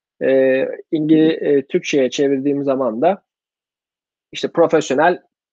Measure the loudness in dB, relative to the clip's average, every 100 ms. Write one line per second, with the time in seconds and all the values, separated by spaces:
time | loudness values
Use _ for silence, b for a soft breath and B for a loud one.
0 | _ -6 0 2 2 0 -2 -8 -6 -4
1 | 2 2 2 0 0 0 0 -4 -2 0
2 | 0 0 0 0 -2 -2 -2 -2 -2 0
3 | -2 -2 _ _ _ _ _ _ _ _
4 | _ _ _ -8 -4 0 2 2 0 2
5 | 2 0 _ _ _